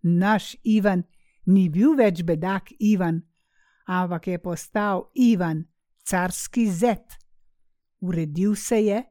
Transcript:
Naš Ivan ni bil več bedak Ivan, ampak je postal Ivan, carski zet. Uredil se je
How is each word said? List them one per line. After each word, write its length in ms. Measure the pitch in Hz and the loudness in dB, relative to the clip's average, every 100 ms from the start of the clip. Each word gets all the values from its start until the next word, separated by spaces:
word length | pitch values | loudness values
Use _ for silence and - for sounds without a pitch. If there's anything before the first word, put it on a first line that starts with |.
Naš 540 | 170 175 196 214 - - | 2 2 2 0 -2 -8
Ivan 400 | 226 214 202 185 - _ _ _ - | 0 2 2 0 -4 _ _ _ 2
ni 240 | 190 180 | 4 4
bil 260 | 156 262 285 | 2 2 4
več 280 | 214 170 | 2 2
bedak 480 | 170 160 180 190 - - | -4 -2 -2 -6 -8 -2
Ivan, 420 | 214 202 175 165 - _ _ _ _ _ - | 0 2 0 -2 -6 _ _ _ _ _ -6
ampak 420 | 185 180 170 185 | -4 -2 -4 -6
je 120 | 175 | -6
postal 720 | 180 170 - 214 208 185 - - | -6 -10 -6 -4 -2 -4 -6 2
Ivan, 480 | 247 202 170 156 165 _ _ _ | 2 2 0 -4 -8 _ _ _
carski 640 | - 185 185 - - 240 220 | -6 -4 -4 -6 -6 -2 -2
zet. 460 | 170 240 208 _ - _ _ _ _ _ _ _ _ | 0 -2 -2 _ -20 _ _ _ _ _ _ _ _
Uredil 560 | 180 170 156 151 202 208 | -6 -4 -4 -2 -2 -2
se 260 | - 226 214 | -2 0 0
je 180 | 208 - | -2 -6